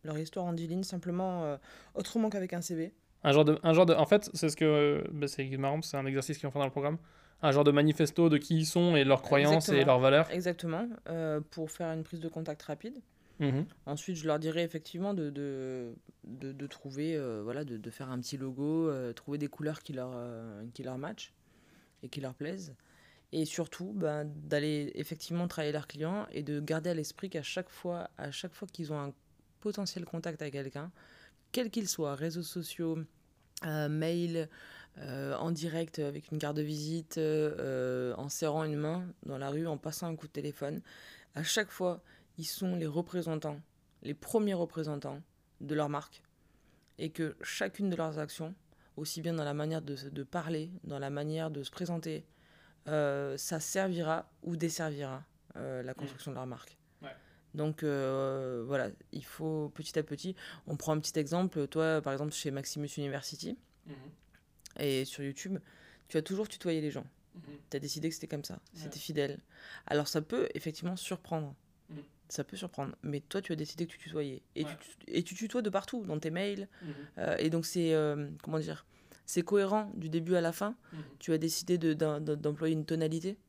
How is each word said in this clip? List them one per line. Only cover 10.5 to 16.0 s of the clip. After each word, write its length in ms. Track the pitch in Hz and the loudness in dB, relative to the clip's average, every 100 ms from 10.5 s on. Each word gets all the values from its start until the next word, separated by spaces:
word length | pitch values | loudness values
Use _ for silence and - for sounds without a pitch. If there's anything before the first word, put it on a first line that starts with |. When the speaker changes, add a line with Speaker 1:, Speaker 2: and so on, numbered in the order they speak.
| 175 170 160 233 220 - | -2 -2 -2 -4 -6 -6
Speaker 1:
euh, 320 | 165 160 151 151 | -2 0 0 -2
pour 200 | - 156 | -6 -6
faire 180 | - 170 | -4 -2
une 120 | 160 | -2
prise 160 | 156 170 | -4 -6
de 80 | 165 | -6
contact 340 | 165 160 151 | -6 -6 -8
rapide. 400 | - 147 156 262 - _ _ - | -6 -6 -6 -12 -18 _ _ 0
Speaker 2:
Mhm. 260 | 143 131 170 - | 2 2 0 -6
Speaker 1:
Ensuite, 320 | - 147 - 175 | -8 -6 -4 -4
je 100 | 156 | 2
leur 120 | 151 | 2
dirais 240 | 156 160 | 2 0
effectivement 500 | 170 160 - 175 196 | 0 -2 -8 -4 -2
de, 160 | 202 147 | 0 -2
de, 640 | 143 143 135 131 127 120 113 | -2 -4 -4 -4 -4 -6 -10